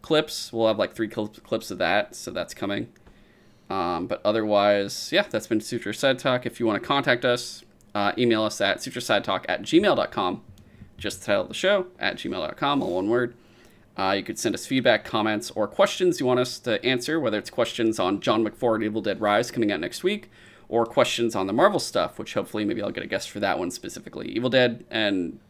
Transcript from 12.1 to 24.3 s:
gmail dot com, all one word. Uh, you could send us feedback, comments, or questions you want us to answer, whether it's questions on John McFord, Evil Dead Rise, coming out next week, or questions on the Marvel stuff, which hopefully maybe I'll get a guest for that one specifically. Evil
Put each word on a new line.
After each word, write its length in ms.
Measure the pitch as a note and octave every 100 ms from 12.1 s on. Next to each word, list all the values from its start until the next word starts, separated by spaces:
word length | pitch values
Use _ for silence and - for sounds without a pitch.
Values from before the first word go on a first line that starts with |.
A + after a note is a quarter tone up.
| -
gmail 160 | -
dot 240 | F#2 D2+ -
com, 260 | C#3+ C#3+
all 140 | - F2+
one 140 | G2
word. 260 | A#2+ B2 - _ _ - - _ -
Uh, 160 | F#2+ G2
you 80 |
could 160 | - -
send 160 | A2+ -
us 100 | -
feedback, 380 | C3 B2 A2
comments, 480 | - A2+ G#2+ G#2+ -
or 160 | - G#2
questions 520 | - C#3+ - F#3 D#3
you 60 | B2+
want 140 | B2
us 180 | B2 -
to 260 | - A2 A#2+
answer, 340 | B2+ B2 D#3+
whether 180 | B2+ G#2
it's 120 | -
questions 500 | - A#2 - A2+ G#2+
on 220 | F#2 G2+
John 240 | - A2 G#2+
McFord, 360 | - B2 A2
Evil 200 | G#2+ G#2+
Dead 180 | G#2 F#2+
Rise, 320 | G#2 G#2 B2
coming 220 | B2+ G#2+
out 80 | F#2
next 220 | E2+ -
week, 280 | F#3 G#3 - - - - -
or 160 | A#2 A2+
questions 500 | - - - A#2 A2
on 120 | F#2+
the 60 |
Marvel 260 | A2 F#3+ F#3+
stuff, 380 | - - E2+ -
which 160 | G#2
hopefully 300 | - F#2 G#2+
maybe 180 | G#2 -
I'll 100 | G2+
get 120 | -
a 40 | -
guest 220 | F#2+ -
for 120 | -
that 180 | G2+ C#2+
one 120 | F2+
specifically. 580 | - - - - A#2
Evil 200 | A2+